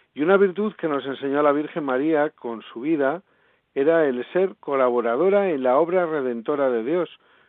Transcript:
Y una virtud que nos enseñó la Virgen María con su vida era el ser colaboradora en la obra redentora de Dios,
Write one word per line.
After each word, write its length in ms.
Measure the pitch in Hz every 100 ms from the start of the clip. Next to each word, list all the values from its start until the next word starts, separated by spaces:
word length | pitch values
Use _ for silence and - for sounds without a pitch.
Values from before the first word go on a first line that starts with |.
| _
Y 80 | 123
una 140 | 156 196
virtud 360 | 196 180 214
que 120 | - 165
nos 180 | 143
enseñó 380 | 131 127 139 143
la 80 | 151
Virgen 320 | 143 147 170
María 480 | 143 127 156 156 151
con 320 | - 120 113
su 200 | - 113
vida 400 | 143 160 135 170 - _ _ _ _
era 320 | 135 143 165 147
el 180 | 123 120
ser 220 | 180 190 -
colaboradora 920 | - 139 127 120 117 120 185 202 196
en 140 | 147
la 140 | 127 135
obra 280 | 170 185 170
redentora 640 | 156 127 117 110 147 135
de 140 | 120
Dios, 260 | 113 180 160 - _ _